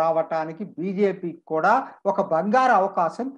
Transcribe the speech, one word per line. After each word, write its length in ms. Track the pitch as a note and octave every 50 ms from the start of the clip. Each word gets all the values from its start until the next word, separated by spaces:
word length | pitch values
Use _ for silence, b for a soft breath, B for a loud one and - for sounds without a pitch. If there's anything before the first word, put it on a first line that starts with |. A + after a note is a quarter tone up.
రావటానికి 640 | D#3+ E3 E3 D#3+ D#3+ - E3 D#3+ D#3 D#3+ D#3+ - G#3 - -
బీజేపీకి 680 | - E3 F#3+ F#3+ F3+ G#3 G3 F3+ F#3 - E3+ D#3 - _ - D#3+
కూడా 200 | D#3+ D#3 F#3+ A3+ C4 B3+ B B B -
ఒక 140 | G3 F#3+ - F#3+ - E3
బంగారు 420 | D#3+ F3 G#3 G#3 B3+ C4 B3+ A#3 F#3+
అవకాశం 460 | F#3+ F#3+ - - F3 D#3+ - - B3 C4+ C#4